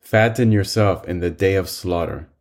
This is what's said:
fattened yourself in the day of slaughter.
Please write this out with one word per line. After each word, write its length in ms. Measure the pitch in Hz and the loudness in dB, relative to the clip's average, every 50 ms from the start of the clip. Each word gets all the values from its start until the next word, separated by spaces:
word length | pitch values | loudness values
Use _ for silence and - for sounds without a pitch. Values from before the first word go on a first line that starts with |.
fattened 520 | _ - - 110 110 120 113 117 127 113 110 | _ 0 2 2 2 2 2 2 2 2 4
yourself 540 | 104 98 - - 110 107 101 92 82 - - | 2 0 0 0 2 2 2 2 -2 -4 -8
in 120 | 87 87 | -6 -4
the 100 | 85 87 | -4 -4
day 240 | 82 82 98 95 98 | -2 0 0 2 2
of 160 | 95 90 - | 2 -2 -4
slaughter. 600 | - - - 90 87 85 82 78 71 69 76 - _ _ | -8 -10 -6 -4 -2 -2 -2 -4 -6 -10 -12 -16 _ _